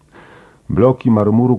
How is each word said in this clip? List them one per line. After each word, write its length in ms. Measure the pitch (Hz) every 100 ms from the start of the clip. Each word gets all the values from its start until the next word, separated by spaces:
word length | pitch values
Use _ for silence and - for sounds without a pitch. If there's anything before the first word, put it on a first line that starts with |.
| _ - - - - _ -
Bloki 420 | - 127 127 123
marmuru 480 | 107 104 110 123